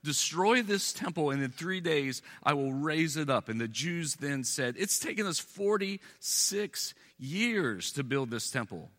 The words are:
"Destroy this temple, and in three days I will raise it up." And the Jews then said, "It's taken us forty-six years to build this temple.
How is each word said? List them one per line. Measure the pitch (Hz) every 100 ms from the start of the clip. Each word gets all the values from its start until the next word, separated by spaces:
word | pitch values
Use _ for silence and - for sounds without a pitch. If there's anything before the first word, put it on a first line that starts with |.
"Destroy | 147 147 - 160 196 247
this | 208 196 -
temple, | - 269 165 147
and | 139
in | 135
three | 131 170 185
days | 170 151 135 123 - -
I | -
will | 143 135
raise | 135 156 156 160 151
it | 143
up." | 127 117
And | 113
the | 117
Jews | 113 160 170 156 -
then | 143 139
said, | 127 - 123 123
"It's | 202 -
taken | 320 254 202
us | 160
forty-six | - - 202 208 196 196 - - - - - 190 202 - - - - _
years | 131 180 240 220 143 98 -
to | 143
build | 131 139 127
this | 113 -
temple. | 135 110 87 -